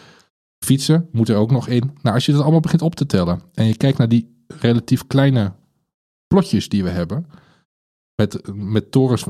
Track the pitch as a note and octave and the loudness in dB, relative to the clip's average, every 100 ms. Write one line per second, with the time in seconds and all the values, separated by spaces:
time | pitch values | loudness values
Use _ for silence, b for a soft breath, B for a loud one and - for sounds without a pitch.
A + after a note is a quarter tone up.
0 | b b b _ _ _ - C3+ D3 D#3+ | b b b _ _ _ 0 0 2 0
1 | E3+ A2+ A2+ G#2 A2 B2+ - B2 C3 - | 0 -2 0 2 2 0 0 -2 -2 -4
2 | A#2+ A2+ - D3 C#3+ D#3+ D#3 E3 D#3+ - | -2 0 0 0 2 2 2 0 -2 -4
3 | C#3+ G2 F2 F2 - - A2 G#2+ C3+ C3+ | -2 0 0 -4 -6 -2 0 2 0 2
4 | A2+ A#2 - _ _ - A#2 A#2 - B2+ | 2 2 0 _ _ -2 0 0 0 -4
5 | - C3+ C#3 B2+ G2 - _ _ _ _ | 0 0 2 2 -2 -6 _ _ _ _
6 | _ _ - G3 F#3+ G#2 - G2+ F#2 F#2 | _ _ 0 0 2 -2 -2 -4 -2 -4
7 | E2 A#2 F3 b b b b _ _ _ | -4 -6 -10 b b b b _ _ _
8 | _ - G#2 - - G2+ G2 G#2+ - C3+ | _ -4 -4 -4 -12 -10 -2 -2 0 0
9 | C3 A#2+ | 2 0